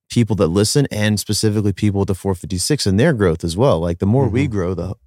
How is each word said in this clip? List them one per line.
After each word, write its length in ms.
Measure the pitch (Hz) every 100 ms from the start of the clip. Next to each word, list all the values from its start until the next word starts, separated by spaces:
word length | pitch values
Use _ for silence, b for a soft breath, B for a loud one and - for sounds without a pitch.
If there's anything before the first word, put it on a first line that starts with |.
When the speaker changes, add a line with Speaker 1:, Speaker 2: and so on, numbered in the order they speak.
| -
Speaker 1:
people 260 | 120 113 101
that 100 | 80
listen, 400 | 92 107 147 -
and 300 | 107 107 104
specifically 540 | - 104 110 104 104
people 260 | 95 104 98
with 80 | 98
the 80 | 95
four 180 | 98
fifty-six 520 | 92 - 92 - 151 101
and 120 | 95
their 120 | 156
growth 300 | 120 95 80
as 140 | 85 85
well. 220 | 135 87
Like, 200 | 87 87
the 60 | 98
more 220 | 127 131
we 140 | 110
Speaker 2:
Mm-hmm. 80 | 143
Speaker 1:
grow, 220 | 104 87
the, 220 | 87 90 -